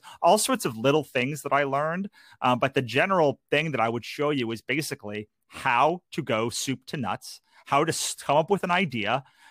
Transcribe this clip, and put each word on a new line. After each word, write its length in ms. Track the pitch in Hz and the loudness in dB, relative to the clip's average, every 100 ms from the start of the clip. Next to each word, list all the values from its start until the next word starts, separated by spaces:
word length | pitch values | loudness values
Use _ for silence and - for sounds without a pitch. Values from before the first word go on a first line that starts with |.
| - - | -4 0
all 160 | 170 214 | 4 4
sorts 260 | - 262 | 4 0
of 140 | 165 110 | -2 0
little 260 | 127 151 | 2 2
things 380 | 139 131 127 151 | 0 -2 -2 -4
that 100 | 143 | 0
I 120 | 139 | 0
learned. 460 | 139 135 156 175 202 - - - | 0 -2 -2 -4 -10 -16 -20 -2
Um, 180 | 127 120 | 2 2
but 160 | 135 | 2
the 80 | 135 | 0
general 560 | 113 123 185 190 147 - _ | 0 0 2 4 4 2 _
thing 220 | 147 160 | 0 0
that 80 | 127 | 0
I 100 | 113 | 0
would 160 | 117 | 0
show 240 | - - 147 | -6 -4 -2
you 220 | 143 113 | 0 -2
is 100 | 113 | -4
basically 680 | - 139 147 135 104 107 107 _ _ | -4 -4 -4 -8 -10 -10 -12 _ _
how 560 | - 135 123 147 180 - | -4 0 4 4 0 -6
to 100 | - | -8
go 300 | 131 110 113 | -2 -2 -2
soup 340 | - - 127 - | -4 -6 -6 -8
to 100 | 160 | -6
nuts, 440 | 101 113 - - _ _ | -6 -6 -10 -20 _ _
how 180 | - 139 | 0 2
to 60 | 160 | 2
s-, 240 | - - | -2 -6
come 240 | - - 143 | -6 0 2
up 140 | 156 | 2
with 120 | 196 | 0
an 60 | 185 | 0
idea, 540 | 175 185 127 101 131 - _ - | 0 0 -2 -2 -2 -4 _ -20